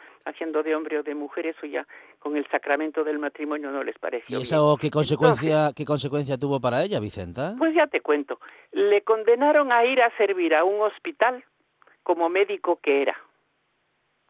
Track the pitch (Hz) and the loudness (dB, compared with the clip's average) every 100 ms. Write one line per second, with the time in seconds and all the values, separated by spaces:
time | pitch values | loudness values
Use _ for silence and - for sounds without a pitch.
0 | - - - - 165 151 156 156 156 151 | -14 -16 -14 -10 -4 -2 -2 -4 -2 -6
1 | 151 147 143 - 160 - 151 143 143 - | -6 -8 -8 -8 -8 -8 -8 -10 -10 -16
2 | - _ 147 147 139 143 - 143 156 156 | -20 _ -6 -4 -2 -4 0 -2 0 -2
3 | 151 151 147 - 151 151 143 139 127 - | -2 -2 -6 -6 -6 -6 -6 -6 -6 -8
4 | - 120 - 143 123 156 151 147 151 147 | -6 -6 -6 -6 0 2 4 2 0 -2
5 | 147 151 165 135 156 151 151 135 135 147 | 0 4 4 4 2 2 0 -2 -4 -4
6 | 143 147 139 131 143 139 123 123 196 175 | -2 -4 -4 -4 -2 -2 0 0 0 -2
7 | 104 - 87 87 156 247 330 320 294 - | -4 -8 -10 -6 -8 -2 0 2 0 0
8 | - 147 - 120 - - _ - 202 202 | 0 -2 -2 -10 -14 -20 _ -2 2 2
9 | 208 220 214 233 294 302 269 240 240 262 | 2 2 4 4 4 4 4 4 4 4
10 | 233 - 202 185 170 156 180 208 214 - | 2 2 0 0 2 2 2 2 -2 -4
11 | 175 151 233 254 - _ _ _ _ _ | -12 0 0 0 -10 _ _ _ _ _
12 | - 170 170 180 202 196 - 170 151 139 | -4 0 0 0 0 -2 -2 -2 2 2
13 | 131 - - _ _ _ _ _ _ _ | 0 -4 -12 _ _ _ _ _ _ _
14 | _ _ | _ _